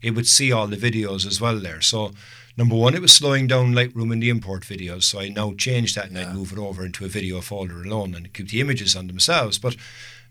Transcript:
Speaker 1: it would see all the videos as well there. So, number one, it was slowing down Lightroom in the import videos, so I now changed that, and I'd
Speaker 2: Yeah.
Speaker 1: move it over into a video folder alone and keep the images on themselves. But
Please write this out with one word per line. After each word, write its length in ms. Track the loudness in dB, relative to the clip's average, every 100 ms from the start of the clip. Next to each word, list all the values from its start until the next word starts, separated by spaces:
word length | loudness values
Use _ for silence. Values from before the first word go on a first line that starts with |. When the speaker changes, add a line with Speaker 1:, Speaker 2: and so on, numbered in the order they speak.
Speaker 1:
it 100 | -2
would 160 | 0 4
see 240 | 4 4
all 160 | 2 0
the 80 | 0
videos 500 | 0 0 -2 -2 -4
as 140 | -2
well 180 | 0 -2
there. 220 | -4 -2
So, 320 | 0 0 -2 -8 -20 -20 -8 0
number 180 | 4 6
one, 200 | 4 6
it 60 |
was 120 | 8
slowing 340 | 8 6 4 4
down 260 | 4 4
Lightroom 380 | 4 2 -2 -2
in 80 | 0
the 100 | 0
import 340 | 0 -2 -8
videos, 400 | -8 -10 -8 -2
so 160 | -2 -2
I 100 | -4
now 240 | -4 -4
changed 420 | -2 0 0 0 -2
that, 140 | -6
and 80 | -8
I'd 100 | -6
Speaker 2:
Yeah. 60 |
Speaker 1:
move 180 | -6 -6
it 80 | -8
over 240 | -8 -8
into 220 | -10 -8 -8
a 40 |
video 300 | -6 -6 -6
folder 420 | -8 -8 -8 -10
alone 320 | -6 -4 -4
and 200 | -8 -12
keep 160 | -12 -4
the 100 | -2
images 360 | 0 0 0 -2
on 120 | -2
themselves. 500 | 0 2 2 0 -2
But 200 | -4 -6 -12 -20 -20 -20 -20